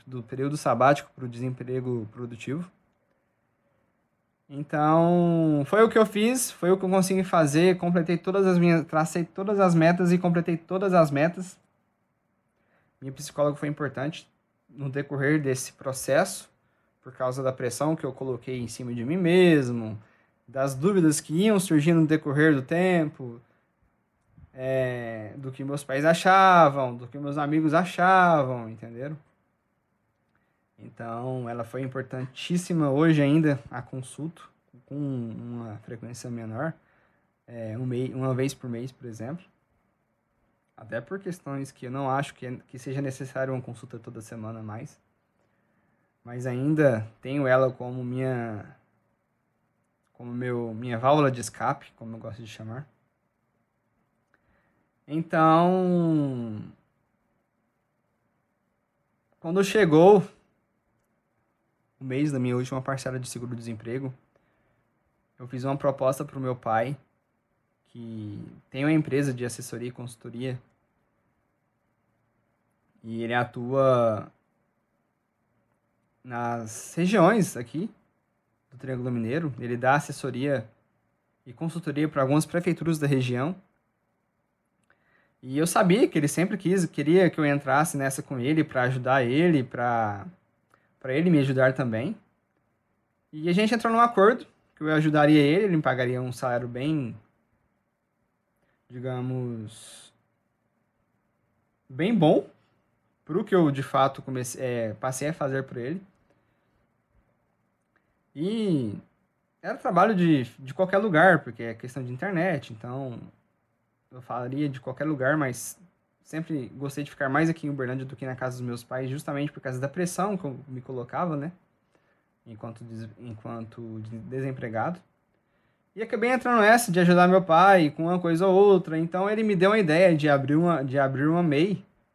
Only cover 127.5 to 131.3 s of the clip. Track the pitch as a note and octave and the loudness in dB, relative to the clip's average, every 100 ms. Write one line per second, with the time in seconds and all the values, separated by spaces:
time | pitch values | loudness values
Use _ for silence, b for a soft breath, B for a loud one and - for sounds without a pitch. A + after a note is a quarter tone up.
127.5 | E3 G3 F#3+ D3 D3 E3 F3+ F3 E3 F#3+ | 6 8 6 4 0 -2 -2 0 2 4
128.5 | F#3 G3+ F#3 F3 D#3+ E3+ F3+ G3 G#3+ G#3+ | 6 8 6 4 -4 -2 -2 -2 0 0
129.5 | F#3 F#3+ A3 E3 D#3+ F#3 D#3+ D3+ C#3 C3 | 4 4 4 4 6 6 6 4 2 2
130.5 | D3+ F3 D#3 C3+ C#3 C3+ C3 D3 | 2 2 0 0 0 0 0 0